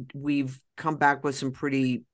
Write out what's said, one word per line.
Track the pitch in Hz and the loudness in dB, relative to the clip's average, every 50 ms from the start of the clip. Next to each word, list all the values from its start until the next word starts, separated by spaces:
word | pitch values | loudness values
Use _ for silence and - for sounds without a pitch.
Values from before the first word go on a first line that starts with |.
| 131 131 - | -10 -10 -12
we've | 143 139 147 147 143 139 131 131 - _ _ _ | -6 -2 0 0 0 0 -2 -6 -12 _ _ _
come | - - 160 156 143 | -4 -2 -2 2 4
back | 147 143 143 135 139 | 4 4 4 4 0
with | 147 135 139 | -2 -2 -2
some | - 135 131 | -4 -6 -4
pretty | - - 143 135 135 131 127 123 113 - _ | -4 -4 0 2 2 2 2 0 -2 -6 _